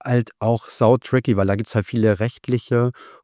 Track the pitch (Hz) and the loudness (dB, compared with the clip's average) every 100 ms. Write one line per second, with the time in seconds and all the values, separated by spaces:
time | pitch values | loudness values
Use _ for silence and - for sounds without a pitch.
0 | - 123 113 - 110 117 - - 113 127 | -2 -2 -2 -4 -2 -2 -4 0 2 2
1 | - 131 120 98 95 101 110 110 101 120 | 2 -2 0 0 0 -2 -2 -4 -2 0
2 | 110 101 113 - - 123 - 120 123 - | 2 2 -2 -6 -4 -4 -2 0 0 -4
3 | - - | -16 -18